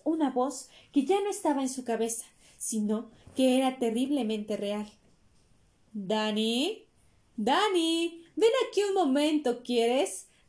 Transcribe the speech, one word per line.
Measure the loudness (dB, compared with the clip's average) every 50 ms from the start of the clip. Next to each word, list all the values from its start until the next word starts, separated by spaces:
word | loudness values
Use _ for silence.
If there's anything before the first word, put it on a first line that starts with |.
| _
una | -2 0 0 0 0
voz | 2 0 0 0 -2 -8 -14 -16 -20 -20 -20 _
que | 0 0 2
ya | 2 0 0
no | 0 -2
estaba | -4 -2 0 0 0 0
en | -2 -2
su | -4 -6 -4
cabeza, | -4 -2 -2 -2 -2 -4 -8 -10 -14 _ _ -20 -20 -16
sino | -12 -8 -4 -4 -2 0 0 -2 -2 -4 -8 -18 -20 -20 -8 0
que | 2 4 4 4
era | 4 2 0 0 0
terriblemente | -2 0 0 0 0 0 0 0 0 -2 -2 -4 -4 -6 -6
real. | -4 -4 -4 -4 -6 -8 -10 -14 _ _ _ _ _ _ _ _ _ _ _ _ _ _ _ _ _ _ _
«Dani, | -12 -10 -4 -2 -2 -2 0 0 0 0 0 0 0 0 0 -2 -4 -8 -14 _ _ _ _ _ _ _ _ _ _
Dani, | -4 0 2 2 2 2 2 2 2 2 2 0 0 -2 -4 -6 -10 -18 -12 _
ven | 2 2 4 4 2 0
aquí | 0 0 0 0
un | 2 2
momento, | 2 2 2 2 2 2 2 2 2 0 0 -2 -2 -4
¿quieres? | -2 0 2 2 2 2 2 0 -2 -4 -10 -14 -18 _ _ _